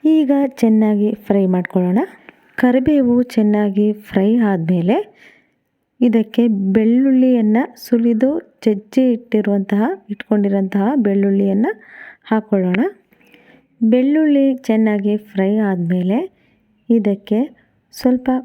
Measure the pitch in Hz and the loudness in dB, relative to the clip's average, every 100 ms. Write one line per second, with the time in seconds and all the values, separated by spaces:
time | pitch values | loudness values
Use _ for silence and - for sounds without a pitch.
0 | 302 311 285 277 277 277 226 220 214 208 | 2 0 2 0 -2 0 0 2 2 0
1 | 208 214 - 202 190 185 175 190 180 185 | -2 -4 -2 0 2 0 -2 -2 0 0
2 | 359 - - _ _ - 254 247 262 294 | -2 -8 -20 _ _ -2 2 2 2 2
3 | 254 240 247 - 208 208 208 196 208 208 | 2 0 0 0 0 2 0 0 -2 -2
4 | - - 196 240 220 190 165 180 175 277 | -4 -2 0 2 0 -2 -2 -2 0 -2
5 | 427 _ - _ _ _ _ _ _ _ | -4 _ -20 _ _ _ _ _ _ _
6 | 247 226 220 - 240 202 190 196 220 240 | 0 0 -2 0 0 0 0 0 2 2
7 | 269 262 254 247 214 220 277 - - 240 | 2 2 2 2 2 0 -2 -8 -4 0
8 | 233 226 262 311 - _ - 208 214 - | 0 0 0 -2 -8 _ -2 -2 -4 0
9 | 262 233 247 214 202 202 196 202 226 381 | 0 0 -2 -2 0 -2 -2 -2 -2 -4
10 | _ 208 - 208 202 196 190 196 196 285 | _ -14 -4 -2 0 -2 -2 -2 -2 0
11 | 202 196 196 196 196 196 240 440 - - | 0 0 0 0 0 0 -2 -4 -14 -20
12 | - - - 220 214 202 185 185 320 - | -20 -20 -4 -4 -2 -2 0 0 -2 -6
13 | _ _ _ _ _ - _ _ 226 247 | _ _ _ _ _ -20 _ _ 0 2
14 | 262 302 311 285 269 262 - 220 220 208 | 2 2 2 2 2 -2 -2 0 2 0
15 | 202 208 214 196 190 214 208 185 170 180 | -2 -4 -6 -4 -2 0 -2 -2 -2 -2
16 | 180 214 381 _ _ _ _ _ _ 233 | -2 -2 -4 _ _ _ _ _ _ 0
17 | 202 196 - 214 285 - _ _ _ - | 0 -4 -2 -4 -4 -8 _ _ _ -6
18 | 254 254 254 254 | -2 -2 -2 -6